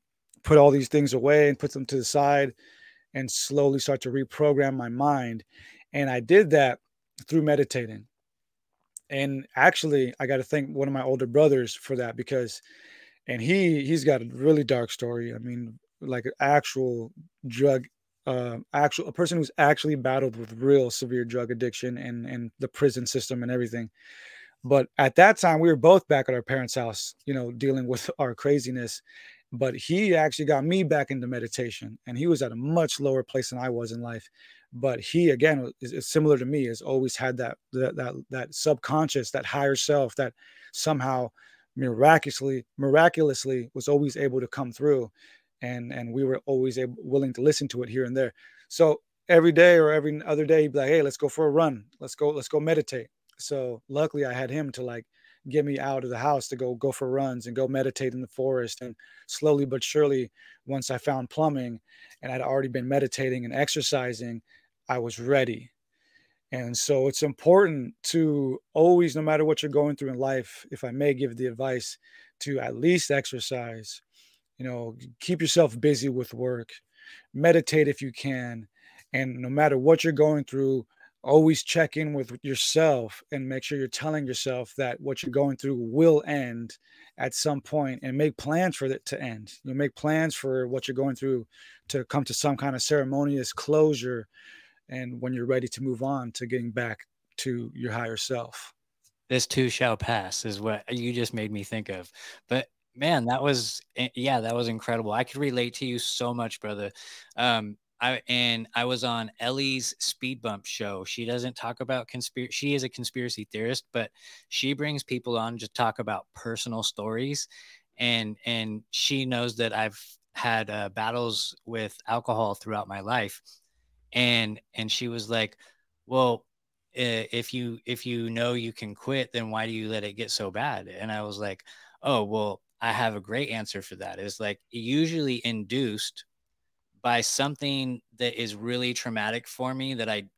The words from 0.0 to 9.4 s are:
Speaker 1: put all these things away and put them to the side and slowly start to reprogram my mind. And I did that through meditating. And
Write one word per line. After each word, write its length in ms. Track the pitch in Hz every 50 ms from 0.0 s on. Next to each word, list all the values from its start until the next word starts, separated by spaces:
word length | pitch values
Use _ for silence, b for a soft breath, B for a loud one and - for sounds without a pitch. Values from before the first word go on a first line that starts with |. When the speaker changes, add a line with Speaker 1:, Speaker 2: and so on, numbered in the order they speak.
| _ _ _ _ _ _ _ _ -
Speaker 1:
put 160 | - 156 151
all 120 | 143 143
these 180 | 135 143 131 -
things 240 | - 151 143 131 131
away 360 | 127 117 143 147 151 147 143
and 100 | 139 -
put 140 | - 139 -
them 140 | 135 135
to 100 | - 139
the 80 | 131 117
side 500 | - - 147 143 143 143 143 139 131 - b b b b b b b b b b b b
and 160 | 135 131 123
slowly 480 | - - - - 139 143 143 143 139 135
start 200 | - - 139 131 -
to 80 | 127
reprogram 640 | 120 139 135 - - - 151 147 143 139 139 135 135
my 120 | 131 120 117
mind. 560 | 117 127 139 147 143 135 123 117 113 110 - _ B B B B B B B B -
And 180 | 143 143 135
I 100 | 123 123
did 300 | 113 113 175 202 214 151
that 300 | 156 147 135 127 120 - _ _ _ _ _ _ _ - - -
through 140 | 160 165 151
meditating. 640 | 151 147 143 135 - - 127 120 110 107 104 107 _ _ _ _ _ _ _ _ _ _ _ _ _ _ _ _ _ - - _ -
And 360 | 143 135 139 139 139 135